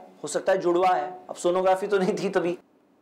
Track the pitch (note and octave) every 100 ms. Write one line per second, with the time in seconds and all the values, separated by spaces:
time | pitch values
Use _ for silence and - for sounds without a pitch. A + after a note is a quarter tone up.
0 | - - D3+ F3+ E3+ F#3 E3+ F3 F#3 F3
1 | D3 - - - F3 F3+ F#3 F#3 G3+ G3+
2 | F#3 F3+ F#3 F#3 E3+ F3 _ _ _ _